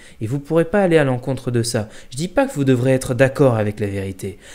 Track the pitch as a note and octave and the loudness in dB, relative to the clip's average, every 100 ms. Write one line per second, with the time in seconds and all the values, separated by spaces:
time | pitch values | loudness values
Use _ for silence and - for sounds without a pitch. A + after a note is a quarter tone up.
0 | - - A2 C#3 C#3+ D#3+ E3 G#3 F#3+ D#3+ | -18 -10 -6 -6 -2 0 2 2 4 4
1 | C#3 B2 B2+ B2+ - A#2+ A#2 A#2 G#2 - | 2 -2 -4 -6 -2 -2 0 -2 -6 -12
2 | - B2 F3+ - C4+ D3 C3+ B2 B2+ C3 | -14 -8 -4 0 0 0 2 2 2 0
3 | - A#2+ C3+ C3+ C#3 A2+ G#2+ - G2+ G2 | 0 2 2 4 2 4 -2 -4 -6 -4
4 | G2 F#2+ G2 - - | -6 -8 -12 -12 -20